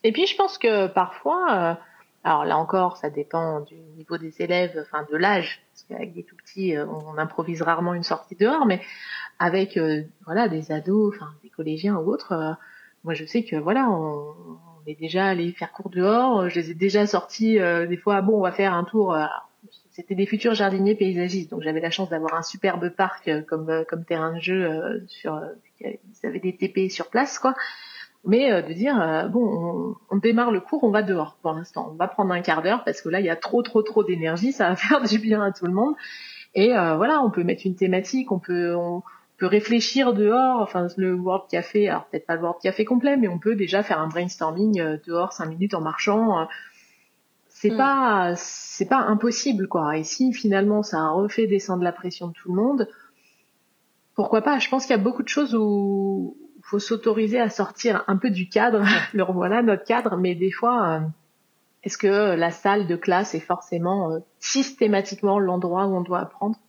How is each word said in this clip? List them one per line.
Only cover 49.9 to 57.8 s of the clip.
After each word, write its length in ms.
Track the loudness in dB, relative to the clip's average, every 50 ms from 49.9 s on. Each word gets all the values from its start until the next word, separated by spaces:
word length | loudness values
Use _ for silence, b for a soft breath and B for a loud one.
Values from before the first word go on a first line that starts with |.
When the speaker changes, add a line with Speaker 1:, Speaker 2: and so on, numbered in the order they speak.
| -2 -2
Speaker 1:
Et 40 | -4
si 280 | -6 -2 2 2 2
finalement 500 | 2 2 0 2 2 4 4 4 2 2
ça 280 | 0 -2 -2 0 0 2
refait 360 | 2 2 0 0 0 0 2
descendre 360 | 2 2 0 0 -2 -2 0 0
la 80 | -2
pression 360 | -2 -4 -10 -10 -8 -8 -10 -10
de 40 |
tout 160 | -10 -12 -6 -2
le 60 | 0
monde, 340 | 2 2 2 2 0 -2 B B B B B b b b b b b b b _ _ _ _ _ _ _ _ _ _ _ _ _
pourquoi 260 | -4 0 2 2 2
pas ? 180 | 2 2 0 0
Je 100 | 0 0
pense 160 | -2 -2 0
qu'il 100 | 2 2
y 20 | 2
a 40 |
beaucoup 200 | 2 2 0 -2
de 60 | -6 -2
choses 260 | 0 0 0 2 2
où 840 | 2 2 2 2 2 2 0 0 0 0 0 -2 -2 -4 -6 -8 -14 -20 -20 _ -20
il 40 | -8
faut 120 | -4 -4 -4
s'autoriser 600 | -2 -2 -4 0 0 0 2 2 2 2 2 2
à 100 | 2 0
sortir 540 | 0 -2 -4 -4 -4 -2